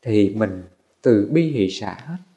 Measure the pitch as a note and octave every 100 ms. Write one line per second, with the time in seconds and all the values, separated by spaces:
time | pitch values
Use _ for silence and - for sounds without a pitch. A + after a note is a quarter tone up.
0 | A#2+ G#2+ G2 G#2 G#2+ F#2 F2+ _ _ _
1 | C3+ A2 G#2 D#3 D#3+ C3+ F#2+ - G2+ G2
2 | C3 F3+ -